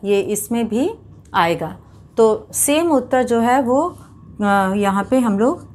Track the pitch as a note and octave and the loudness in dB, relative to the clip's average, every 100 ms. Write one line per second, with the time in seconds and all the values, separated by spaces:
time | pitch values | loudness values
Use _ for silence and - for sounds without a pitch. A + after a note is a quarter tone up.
0 | G3 G3+ F#3+ G#3 - A#3 A3+ G#3+ E4+ A4+ | -2 0 0 -4 -4 -4 -2 -2 -2 -4
1 | - - - F#3+ F3+ E3+ E3 F#3+ - - | -14 -20 -6 0 0 0 -6 -12 -20 -20
2 | - - A3 A3 - - - D4 E4+ C#4+ | -6 2 2 2 -4 -4 0 0 2 0
3 | - B3+ A3+ A#3 A#3 C4 A#3+ C4 E4+ - | 0 0 0 0 2 2 2 0 0 -6
4 | - - - - G3+ G3+ F#3+ G3+ G3 G3 | -18 -20 -18 -4 0 2 2 0 0 0
5 | G3 C4 A#3+ G3 A#3+ F4 - | 0 0 2 2 0 -2 -8